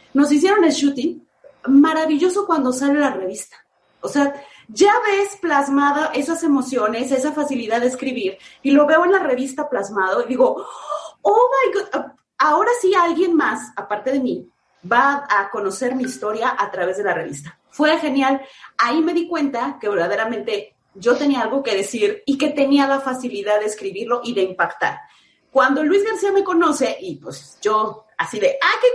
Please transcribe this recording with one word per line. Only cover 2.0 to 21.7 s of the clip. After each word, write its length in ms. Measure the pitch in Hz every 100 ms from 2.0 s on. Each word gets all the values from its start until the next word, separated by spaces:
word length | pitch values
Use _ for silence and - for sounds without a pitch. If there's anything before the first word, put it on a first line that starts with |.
| 320 294 359 381 403
cuando 260 | 320 254
sale 280 | 247 277 294
la 100 | 277
revista. 460 | 202 190 220 - - _ _ _ _
O 80 | -
sea, 240 | 285 277 - - - -
ya 240 | 214 403 466 440
ves 320 | 392 403 -
plasmada 720 | 339 285 277 277 285 294 311
esas 300 | 254 302 330
emociones, 640 | 320 269 247 254 208 233 254
esa 220 | 262 294
facilidad 480 | 294 285 254 220 226
de 80 | 247
escribir, 500 | 254 262 233 190 - - -
y 80 | 269
lo 160 | 285 294
veo 180 | 320
en 60 | 359
la 60 | 381
revista 500 | 302 247 269 - 294
plasmado, 540 | 240 196 202 190 214
y 40 | 240
digo, 360 | 254 240 - - - - - - -
"Oh 280 | 403 427 494
my 300 | 539 494 392
God, 220 | - - 240 - _ -
ahora 320 | 302 311 415 480
sí 140 | 370
alguien 400 | 392 339 302 359
más, 380 | 320 240 233 - -
aparte 360 | 208 208 262
de 80 | 277
mí, 280 | 254 180 - _ _ _ 180
va 360 | 240 277 285 277
a 220 | 208 196
conocer 460 | - 196 - 247 262
mi 80 |
historia 500 | 233 - 208 220 247 196
a 140 | 202
través 260 | 190 180 190
de 40 |
la 120 | 202
revista". 440 | 170 156 143 - - _
Fue 280 | - 302 320
genial. 420 | 302 269 269 277 - - - -
Ahí 240 | 240 311
me 100 | 320
di 140 | 330 339
cuenta 520 | 330 285 240 269 277
que 80 | 208
verdaderamente 880 | 196 175 202 226 240 233 208 - _ _
yo 220 | 196 226 247
tenía 240 | 285 262
algo 200 | 214 277
que 140 | 269